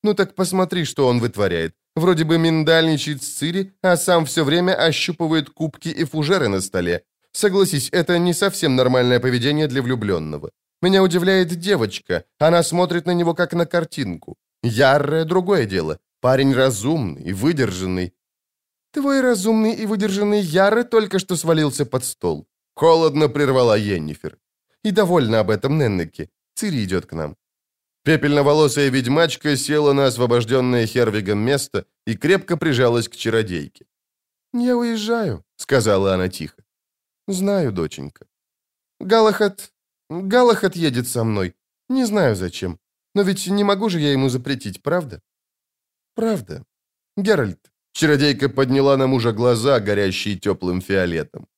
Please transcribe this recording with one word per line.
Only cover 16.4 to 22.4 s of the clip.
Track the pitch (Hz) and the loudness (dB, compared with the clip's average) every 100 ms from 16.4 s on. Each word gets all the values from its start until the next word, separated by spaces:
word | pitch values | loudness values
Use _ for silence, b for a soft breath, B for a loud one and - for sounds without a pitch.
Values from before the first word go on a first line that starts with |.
| 139 | 2
разумный, | 127 135 107 117 165 104 69 82 | 4 2 0 -2 -2 -4 -8 -8
выдержанный, | 95 131 160 113 90 92 92 90 _ _ _ _ _ _ _ _ | -2 -2 0 -2 -2 -4 -4 -4 _ _ _ _ _ _ _ _
«Твой | - 277 277 | -4 0 2
разумный | 254 226 202 220 214 | 2 0 2 2 0
и | - 214 | -2 -4
выдержанный | 214 208 190 208 208 | -2 -2 -2 0 0
Яры | 180 160 196 220 | 0 2 2 2
только | 240 226 214 190 | 2 0 0 -4
что | 185 175 | -4 -4
свалился | 160 160 151 123 135 | 0 2 0 -2 -4
под | 131 - | -4 -6
стол», | - 90 76 | -6 -4 -4